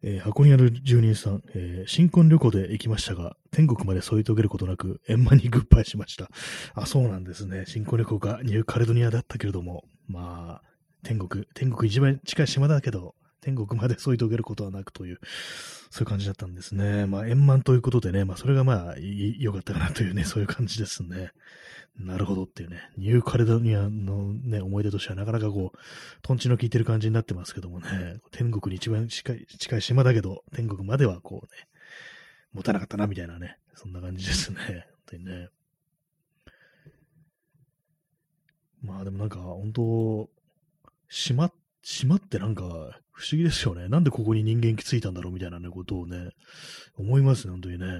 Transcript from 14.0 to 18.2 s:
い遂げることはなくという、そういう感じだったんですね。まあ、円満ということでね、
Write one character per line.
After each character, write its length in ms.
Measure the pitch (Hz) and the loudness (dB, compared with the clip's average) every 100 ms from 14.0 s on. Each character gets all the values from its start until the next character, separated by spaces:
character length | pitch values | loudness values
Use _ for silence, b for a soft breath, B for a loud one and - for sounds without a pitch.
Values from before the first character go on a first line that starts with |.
| 139 120 | 0 0
い 20 | |
遂 120 | 117 | 0
げ 80 | 113 | -2
る 60 | |
こ 120 | 110 107 | -4 -6
と 80 | |
は 80 | 101 | -8
な 120 | 98 | -10
く 80 | 95 | -14
と 140 | - 92 | -14 -14
い 80 | |
う、 60 | 90 B B B B B B B | -14 B B B B B B B
そ 80 | - | -6
う 20 | |
い 20 | |
う 20 | - | -4
感 100 | 104 | -2
じ 80 | 98 | -4
だ 60 | |
っ 40 | 95 | -6
た 120 | 95 | -10
ん 80 | 90 | -12
で 60 | |
す 100 | - | -8
ね。 320 | 98 101 101 101 | -4 0 0 -2
ま 140 | 98 | -2
あ、 80 | 113 | 0
円 180 | 127 143 | 4 6
満 160 | 131 | 6
と 120 | 131 | 6
い 40 | 127 | 4
う 40 | |
こ 80 | 123 | 4
と 100 | 120 | 0
で 100 | 98 | 0
ね、 140 | 92 | 0